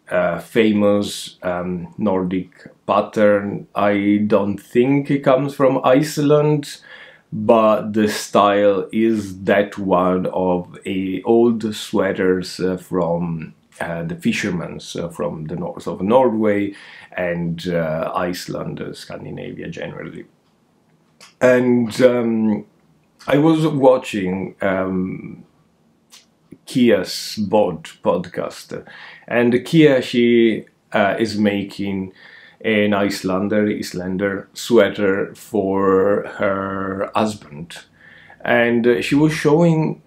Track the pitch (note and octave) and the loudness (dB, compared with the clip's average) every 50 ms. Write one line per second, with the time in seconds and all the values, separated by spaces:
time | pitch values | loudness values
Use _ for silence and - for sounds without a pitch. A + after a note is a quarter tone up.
0 | _ - - F2+ F2 F2 E2+ E2+ - - - A#2 A2 A2 G#2 G#2 G#2 G2+ G#2 G2+ | _ -4 -2 0 0 0 -2 -6 -8 -2 2 2 4 4 4 2 2 2 2 2
1 | G2+ G#2 - - - - - _ - F2+ F2+ F2+ F2+ F2+ F2+ E2+ E2+ - - - | 0 -4 -8 -10 -12 -16 -14 _ -6 -6 -4 -4 -4 -6 -6 -8 -8 -10 -8 -4
2 | G#2+ G2+ F#2+ F#2 F2+ F2+ F#2+ F2+ F2+ - _ - - - - _ _ G#2+ G2 G#2 | -2 0 0 0 0 -2 -2 -4 -4 -6 _ -20 -20 -20 -20 _ _ -2 0 0
3 | - - - A2+ G#2 G#2 G#2 G2+ G2+ G2+ F#2 D#2 - - - G#2 G2+ G#2 G2+ G2+ | 0 -2 0 2 4 4 4 2 0 -4 -6 -8 -10 -8 -4 0 0 2 2 2
4 | G2+ G2+ G#2 G#2 G#2+ G#2 G#2+ G2 G2+ G2+ F#2+ F#2 - - - A#2+ B2 C#3 C#3+ C#3+ | 2 2 2 2 2 2 2 2 2 0 -4 -6 -8 -2 0 2 2 4 2 0
5 | C#3 - C#3+ C#3 - C#3+ C3 C3+ C#3+ C#3 - - C#3 B2+ C3+ - - C3 C3 C#3+ | 0 0 -2 0 2 2 2 2 0 -2 -2 0 2 2 2 2 2 4 4 4
6 | D#3 D#3 - D3+ C#3+ C#3+ D3+ D3 D3 D3+ D3+ D3 - - - - - - - - | 2 0 -2 0 2 4 4 4 4 2 0 0 -2 -6 -14 -18 -20 -20 -20 -20
7 | - - - _ _ _ A2+ A2 G#2+ G#2+ A#2 A2 G#2+ A2 G#2+ - A2 G#2+ G#2 A2 | -20 -20 -20 _ _ _ -8 -2 2 4 4 6 6 4 4 2 0 -2 0 2
8 | G#2+ G#2 - - - - - A2 G2+ G2+ G2+ G2+ G#2 G2+ G2 F#2+ F#2 - - A2 | 2 2 0 -4 -4 0 2 4 4 4 4 4 4 4 2 2 -2 -2 -2 0
9 | A2 A2+ A2+ G#2 G2 F#2+ F#2 F#2 G2 G2 G2+ G2+ G2+ G#2 - G2+ G2 F#2+ F#2 F2+ | 2 2 2 0 -4 -6 -10 -4 0 2 2 2 2 0 -4 -6 -2 0 2 2
10 | F#2 F#2 F#2 F#2 F2+ - - F2+ F#2 F#2 F2 F2 E2+ - - - - G2 G2 F#2+ | 2 2 0 0 -2 -2 -4 -2 0 0 0 -2 -4 -8 -14 -12 -8 -6 -4 -4
11 | F#2+ F#2 F#2 F#2 - A#2+ A#2 A#2 A#2 A#2+ A2+ A2 A2 G#2+ G#2+ - - - - G2 | -4 -4 -6 -2 0 2 4 6 4 4 2 0 -4 -6 -8 -8 -8 -4 -2 0
12 | F#2+ G2 F#2 F2+ F#2+ F#2 F#2 F#2 F2 - - - F2+ F#2 F#2 F2+ - - E2 F#2 | 0 0 0 0 0 0 0 0 -2 -6 -6 -4 -4 -4 -4 -6 -6 -6 -4 -2
13 | E2+ E2 E2+ E2+ F2 E2+ E2 D#2+ D#2 - - _ _ _ _ - - E2+ E2+ E2 | -2 -2 -2 -2 -4 -4 -6 -8 -10 -14 -16 _ _ _ _ -10 -8 -8 -8 -8
14 | E2 E2 F2 E2 - A#2+ G#2+ - - G2 F2 E2+ D#2 - E2+ - - - - - | -8 -8 -8 -4 -2 -2 -2 -2 -4 -4 -4 -6 -6 -10 -12 -14 -14 -12 -10 -10
15 | F2 E2+ - - F2 E2+ - D#2+ D#2 D#2 F2 E2+ F2 - - - - - E2 - | -10 -8 -8 -8 -8 -8 -8 -8 -10 -10 -8 -8 -8 -8 -10 -10 -10 -10 -8 -4
16 | F#2 G#2 A#2+ C3+ B2+ A#2 A2 A2 A2 G#2+ G2+ G2+ G2+ G2+ G2+ - - - - - | 0 2 4 4 4 4 2 0 0 0 0 0 -2 -4 -6 -10 -18 -20 -20 -20
17 | - - - F#2 F2+ F2 E2+ E2+ E2+ E2+ E2 E2+ - F2+ E2+ E2+ D#2+ D#2 D#2 E2 | -20 -12 -8 -6 -4 -4 -4 -4 -4 -4 -6 -6 -4 -4 -2 -2 -2 -2 -2 -4
18 | - - - F#2 F2+ F2+ F2+ - - - - - - - - - - - - - | -4 -4 -4 -4 -4 -4 -4 -6 -8 -8 -8 -8 -8 -8 -10 -10 -10 -12 -12 -14
19 | - - - F#2 F#2+ G2 G2 F#2 F#2 F#2 F#2 F2+ F2 F2 E2+ - - F2+ F#2+ F#2+ | -14 -14 -14 -14 -14 -14 -12 -12 -12 -12 -12 -12 -12 -12 -12 -10 -12 -12 -12 -12
20 | E2 E2 E2 F2+ - - _ _ _ _ _ _ _ _ _ _ _ _ _ _ | -14 -14 -14 -16 -18 -20 _ _ _ _ _ _ _ _ _ _ _ _ _ _
21 | _ _ _ _ - - _ _ B2+ B2+ B2+ B2 B2+ B2 B2 A#2+ A#2 G#2+ - - | _ _ _ _ -20 -20 _ _ 4 4 4 4 4 2 2 2 0 -2 2 4
22 | B2+ B2 B2 B2 A2+ A#2 A2+ A2 A2 G#2+ G#2 G#2 - - _ _ _ _ _ _ | 4 4 4 2 0 -2 0 0 0 0 0 -2 -4 -10 _ _ _ _ _ _
23 | _ _ _ _ - - C3+ C#3+ D3+ D#3+ D#3+ D#3 D#3+ D#3 D3+ C3+ C3+ B2+ B2+ B2+ | _ _ _ _ -4 0 2 2 4 2 2 2 0 0 0 4 4 4 4 4
24 | - - - G#2 F#2+ F#2 F#2 F#2+ F#2 - - - G2+ G2 F#2+ F#2+ F#2+ F#2 F#2+ F#2 | 0 -4 -6 -4 -4 -2 -4 -4 -6 -8 -8 -4 -4 -2 -2 -2 -2 -2 -2 -2
25 | F#2 F#2 - - - - - - - _ _ _ _ _ _ _ _ _ _ _ | -4 -4 -6 -10 -12 -14 -16 -18 -20 _ _ _ _ _ _ _ _ _ _ _
26 | _ _ - - _ _ _ _ _ _ - - _ - - C3 A#2+ A#2 G2+ F#2 | _ _ -20 -20 _ _ _ _ _ _ -20 -20 _ -4 0 2 4 4 4 2
27 | F2 - - - - - - G#2+ G#2 F#2 A2 G#2+ G2+ F2+ E2 D#2+ - - - _ | 0 -4 -8 -10 -10 -10 -8 -6 -4 0 2 2 2 0 -2 -6 -12 -18 -18 _
28 | - G#2+ G2+ F#2 - - - - - - - - - - - - - - - - | -2 -2 -2 -2 -4 -8 -8 -8 -8 -8 -10 -14 -16 -14 -14 -14 -16 -18 -20 -20
29 | - - - - - - A2 A#2+ A#2+ A#2+ B2 B2 - - E3 D#3+ D3+ C#3+ C3+ B2 | -20 -20 -20 -18 -8 -2 0 2 2 2 2 0 0 2 4 6 6 6 6 2
30 | A#2 - - A#2+ A#2+ A#2+ A#2+ A#2 A#2 A2+ G#2 F2+ - - _ _ _ _ - A2 | 0 0 0 2 4 6 6 6 4 4 2 -2 -6 -12 _ _ _ _ 0 2
31 | G2+ G2 F#2+ - A2+ G#2 G#2 G2+ G#2+ G2+ G2+ G2+ G2 G2+ - - G2+ G2+ G2 F#2+ | 2 2 0 0 -2 -2 0 0 0 0 0 0 -4 -6 -8 -8 -6 -6 -6 -6
32 | F#2+ F#2 - _ - - - - - - _ - - A2 G#2+ G#2 G#2 G#2 G#2 G2 | -8 -8 -12 _ -20 -20 -20 -20 -20 -20 _ -8 -4 0 2 2 2 2 2 2
33 | G#2 G2 F#2+ - - F#2+ F#2 F#2 G2+ G2+ G#2+ G#2+ G#2 G#2 - - - - - F2+ | 0 0 -2 -4 -4 -4 -2 -2 -2 -2 0 0 0 0 -2 -4 -6 -8 -8 -8
34 | F2+ F#2 F#2 F#2 G2+ G2 F#2+ G2+ - - _ - - - A#2+ A2 G2 F#2+ G2 G#2 | -6 -6 -4 -2 -2 -2 -4 -6 -10 -14 _ -12 -2 4 6 6 6 6 2 0
35 | G#2 F#2+ G2 G2+ G#2 - - - - - - G#2 F#2+ F#2+ G2 G2 G2 F#2+ F#2+ F#2+ | 0 0 0 0 -4 -6 -10 -16 -12 -6 -4 -2 -2 0 0 0 2 4 4 4
36 | F#2+ G2+ G#2 G#2 - - - - G2+ G2 G2 G2 G2 G2 G2 F#2+ F#2+ F#2+ G2 G2 | 4 2 2 0 -2 -6 -6 -4 -2 -2 -2 -2 -4 -6 -6 -6 -6 -6 -6 -6
37 | - - - G#2+ A2 G#2+ G#2 - - - - - E2+ - - - - _ _ _ | -6 -4 -2 -2 -2 -2 -4 -8 -14 -18 -16 -16 -16 -16 -18 -20 -20 _ _ _
38 | - - - - - - - - - - A#2+ A#2+ A#2 A#2+ A#2+ A#2 A2+ A#2+ A#2+ - | -20 -20 -20 -20 -20 -20 -18 -6 -2 0 2 2 2 2 2 2 2 2 2 2
39 | - - C#3+ C#3+ D#3 D#3 D#3 - - D3 D3 E3 F3 E3+ D#3+ D#3 D#3 - - - | 0 0 2 2 2 2 0 0 0 2 4 4 4 4 2 2 0 -4 -6 -8
40 | _ | _